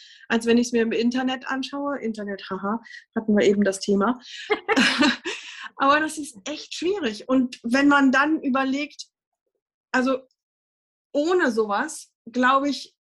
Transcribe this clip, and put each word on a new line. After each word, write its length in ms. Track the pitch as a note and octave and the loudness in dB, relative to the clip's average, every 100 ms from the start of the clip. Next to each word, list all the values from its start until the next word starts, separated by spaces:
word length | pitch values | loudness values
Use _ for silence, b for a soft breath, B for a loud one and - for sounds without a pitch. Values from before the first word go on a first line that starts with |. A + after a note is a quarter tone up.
| B B B | B B B
als 160 | A3+ A#3 | -2 2
wenn 120 | A#3 | 2
ich's 140 | A#3+ | 2
mir 120 | A#3 | 0
im 80 | A3+ | 0
Internet 560 | F#3 A#3+ B3 C4 B3+ - | 0 0 0 -2 -4 -6
anschaue. 520 | C4 C4 C#4+ C#4+ C#4+ | -8 -6 -6 -6 -6
Internet, 500 | A3+ G#3 G3+ G3 - | -6 -8 -8 -10 -10
haha, 320 | F#3 G3 A3+ B B B - | -8 -4 -6 B B B -6
hatten 200 | G#3+ G#3 | 0 4
wir 100 | G3 | 4
eben 180 | G#3 | 4
das 160 | G3+ F#3+ | 2 0
Thema. 400 | - G3 G3 B3+ B B B | 0 0 0 -2 B B B
<laughs> 720 | - - D#4 - - C#4+ - E4+ B B B B - | -4 -2 0 2 2 2 0 -6 B B B B -2
Aber 240 | C#4 D4 | 2 4
das 180 | D#4 D#4 | 2 -6
ist 200 | C#4+ G3 F#3+ | -12 -12 -12
echt 280 | D#4 - - | -12 -12 -6
schwierig. 520 | D#4+ G4+ C4 G#3 - | -4 -2 -2 -4 0
Und 320 | C4 B3+ - | 2 0 -2
wenn 240 | A#3 B3+ C#4+ | -2 2 6
man 240 | C#4+ C4+ | 6 6
dann 300 | C4 D4 D#4 | 4 2 0
überlegt, 680 | C#4+ C4 C4+ C4+ D4 - - _ _ _ _ _ _ _ _ | 0 0 0 -2 -6 -10 -20 _ _ _ _ _ _ _ _
also 280 | C4 B3+ C4 - _ _ _ _ _ _ _ _ | -2 0 -2 -6 _ _ _ _ _ _ _ _
ohne 380 | C#4 D#4 F#4 D#4 | -2 2 2 2
sowas, 600 | A3 G#3+ G3+ D4 - - _ - | 0 0 -2 -4 -8 -18 _ -8
glaube 380 | B3 B3+ C4+ C#4+ | 0 2 2 0
ich, 240 | C4 - _ | -4 -10 _